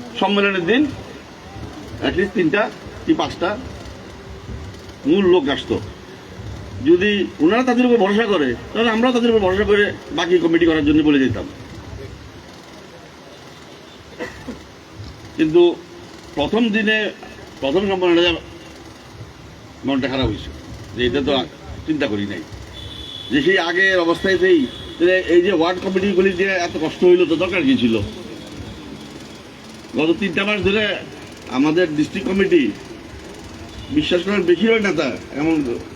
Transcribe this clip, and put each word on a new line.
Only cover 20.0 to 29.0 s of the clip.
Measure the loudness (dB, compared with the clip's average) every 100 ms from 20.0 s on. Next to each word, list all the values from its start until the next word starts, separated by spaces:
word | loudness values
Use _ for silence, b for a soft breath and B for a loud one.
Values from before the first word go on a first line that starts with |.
| 0
খারাপ | 0 -2
হয়েছে, | -2 -8 -14 -14 -16 -10 -2
যে | 0
এটা | 0 0
তো | 0 -2 -10 -14 -10 -4
চিন্তা | -2 -2
করি | -2 -4
নাই, | -8 -12 -14 -16 -16 -14 -14 -14 -14 -10
যে | -4
সেই | 0 0
আগের | 0 2 2 2
অবস্থায় | 2 0 0 2
সেই, | 4 4 2 -6 -12 0
তাহলে | 2 2
এই | 4 4
যে | 4
ওয়ার্ড | 4 2 0
কমিটিগুলি | -2 0 0 2 2
যে | 2
এত | 0 0 -2 -2
কষ্ট | -4 4
হইলো, | 6 6 6
তো | 2
দরকার | 0 2
কি | 2 4
ছিল? | 4 2 -2 -8 -14 -14 -14 -14 -14 -14 -14 -14